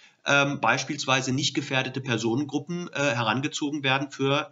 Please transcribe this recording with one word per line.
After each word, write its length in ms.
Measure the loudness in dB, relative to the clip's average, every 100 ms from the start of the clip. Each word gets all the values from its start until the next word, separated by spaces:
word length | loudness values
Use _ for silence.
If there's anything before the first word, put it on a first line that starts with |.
| -20 _ 2
ähm, 340 | 4 4 2
beispielsweise 720 | 2 2 0 -4 0 0 2
nicht 220 | 0 0
gefährdete 460 | -2 -2 -2 -2 -4
Personengruppen, 880 | -2 0 2 0 0 -4 -4 -6 -6
äh, 60 | -2
herangezogen 840 | 0 0 0 0 -2 -4 -4 0
werden 280 | 0 0 -2
für, 400 | -2 0 0 -2